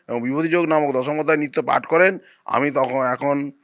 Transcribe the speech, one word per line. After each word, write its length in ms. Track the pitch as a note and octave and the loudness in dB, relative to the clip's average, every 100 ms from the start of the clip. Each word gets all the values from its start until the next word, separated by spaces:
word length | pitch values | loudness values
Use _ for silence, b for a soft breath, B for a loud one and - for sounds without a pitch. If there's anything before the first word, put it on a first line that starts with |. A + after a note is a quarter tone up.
| - | -8
এবং 140 | A#2+ | -6
বিভূতিযোগ 420 | A#2+ C#3+ E3 F3 | -2 -2 0 0
নামক 280 | D#3+ D#3 C#3+ | 2 2 2
দশম 280 | B2+ C3+ D3+ | 0 -2 -2
অধ্যায় 180 | D3+ D#3 | 0 0
নিত্য 240 | D3 D#3+ | 0 -2
পাঠ 240 | C3 C3 - | 0 0 2
করেন, 320 | E3 F#3 F#3 b b | 4 4 2 b b
আমি 260 | - A#2+ C#3+ | -4 -2 0
তখন, 340 | C3+ B2+ C3+ | 0 0 0
এখন 460 | B2+ B2 C#3+ C#3+ C#3+ - | -2 -2 -2 -2 -4 -12